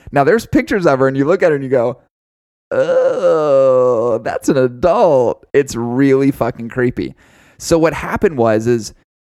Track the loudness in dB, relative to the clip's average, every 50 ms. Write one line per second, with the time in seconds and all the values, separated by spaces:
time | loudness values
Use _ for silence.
0 | _ -4 -2 0 2 2 2 0 0 -2 -2 -2 0 0 -2 0 2 2 2 2
1 | 2 0 0 0 0 0 0 2 2 0 0 -2 -2 -2 -2 0 0 -2 -4 -8
2 | _ _ _ _ _ _ _ _ _ _ _ _ _ _ -2 -2 0 0 0 0
3 | 0 0 0 0 0 0 0 0 2 2 2 4 4 4 4 2 2 2 0 0
4 | 0 -2 -2 -4 -4 -6 -8 -4 -2 -2 0 2 0 0 0 0 0 0 2 2
5 | 2 2 4 2 2 0 -2 -6 _ _ 0 0 0 0 -4 -6 -6 -4 0 0
6 | 2 2 2 2 2 0 -2 -2 -4 -6 -6 -8 -12 -10 -4 -2 -2 -2 -2 -4
7 | -8 -10 -10 _ _ _ _ _ _ _ _ -14 -4 -2 0 2 2 0 -2 -4
8 | -6 -6 -4 -2 -2 -2 0 0 0 0 0 0 0 0 0 -2 -2 -8 -16 _
9 | _ _ _ _ _ _